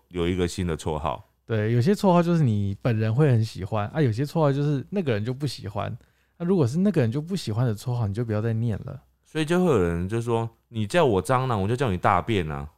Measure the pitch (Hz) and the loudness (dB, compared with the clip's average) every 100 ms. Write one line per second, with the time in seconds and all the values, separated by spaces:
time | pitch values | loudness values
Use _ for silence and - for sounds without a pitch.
0 | _ 87 85 90 87 - 87 78 82 76 | _ -2 -2 0 -2 -2 -4 -4 -4 -4
1 | 78 62 - _ - 110 107 120 135 208 | -4 -6 -12 _ -6 -2 0 2 2 2
2 | 196 175 170 170 131 104 98 98 127 110 | 4 4 4 2 2 2 -2 -2 -2 0
3 | 110 117 151 117 110 - 92 107 101 156 | 0 2 4 4 2 -4 -4 -4 -2 0
4 | 135 107 143 170 147 135 147 139 - 202 | 0 0 -2 0 0 2 0 -2 -4 -4
5 | 147 104 110 131 143 - 101 101 101 113 | -2 -2 -2 -6 -6 -8 -8 -6 -6 -8
6 | _ _ _ - 175 196 117 156 202 160 | _ _ _ -6 0 2 2 2 2 2
7 | 113 135 165 190 - 107 127 104 127 120 | 2 0 -4 -6 -4 0 0 -2 -4 -2
8 | 101 98 117 107 117 113 117 92 - - | -2 -2 -2 -2 -2 -2 -2 -4 -8 -14
9 | - _ _ 151 151 175 180 117 85 85 | -18 _ _ -4 0 2 4 4 4 0
10 | 92 117 117 117 113 - _ 113 104 175 | -2 -2 0 -2 -2 -8 _ -6 0 2
11 | 143 95 - 127 131 107 98 123 131 90 | 4 2 2 0 0 0 0 0 0 0
12 | 113 90 98 104 78 71 71 | 2 2 2 -2 -2 -6 -10